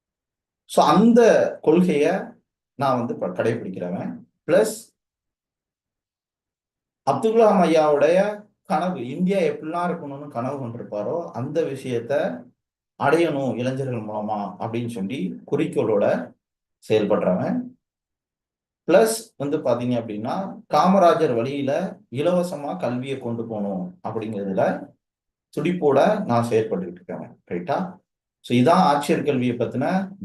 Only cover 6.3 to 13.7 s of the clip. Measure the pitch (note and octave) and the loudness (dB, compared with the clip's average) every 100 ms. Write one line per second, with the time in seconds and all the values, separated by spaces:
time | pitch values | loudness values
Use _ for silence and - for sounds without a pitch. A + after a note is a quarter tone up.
6.3 | _ _ _ _ _ _ _ - C#3 A3 | _ _ _ _ _ _ _ -4 0 2
7.3 | A3+ G#3+ G3 E3 D#3+ D3+ C#3+ D3 F3+ G#3 | 4 6 6 4 4 4 4 4 4 2
8.3 | G#3 - _ - E3 F#3 F3+ A#2+ D#3 F#3 | -2 -12 _ -4 -2 -2 -4 -8 -2 0
9.3 | G3 D#3 - D#3 E3+ F3 D#3+ C#3+ C#3 D3 | 2 0 -2 -6 -4 -4 -4 -8 -12 -10
10.3 | C3 B2+ C#3+ A#2+ A#2 G2 G#2 G#2+ D#3+ E3+ | -6 -6 -6 -8 -10 -8 -6 -4 -4 -6
11.3 | A#2 C#3 D#3 C#3+ C3+ C3 A#2 A#2 C#3+ F#3 | -8 -4 -2 -4 -4 -4 -6 -2 -2 -2
12.3 | B3+ - _ _ _ _ - C#3 D#3+ E3+ | -6 -14 _ _ _ _ -4 2 2 2
13.3 | C#3 C3+ A2 B2 | 0 -2 -2 -4